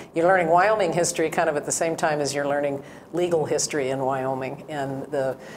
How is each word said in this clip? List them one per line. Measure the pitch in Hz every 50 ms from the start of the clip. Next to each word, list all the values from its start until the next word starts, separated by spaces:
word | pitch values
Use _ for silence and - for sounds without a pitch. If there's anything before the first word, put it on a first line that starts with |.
| - - -
You're | 165 165
learning | 175 190 185 175 160
Wyoming | 170 175 185 208 220 214 196 165 156
history | 175 170 160 - - 165 156
kind | 160 - 170 160
of | 151 147
at | 143
the | -
same | 139 - 175 165 160
time | 156 - 160 151 147
as | 147 135 135
you're | 143 143 139
learning | 143 143 143 143 143 139 - - - - - -
legal | - 165 180 175 170 160 147
history | 120 151 147 - - - 151 135 127
in | 135 135
Wyoming, | 135 131 135 131 131 131 135 131 131 131 139 143 143 -
and | 156 143 135 139 139 135 135
the | - 151 139 131 135 127 - - - -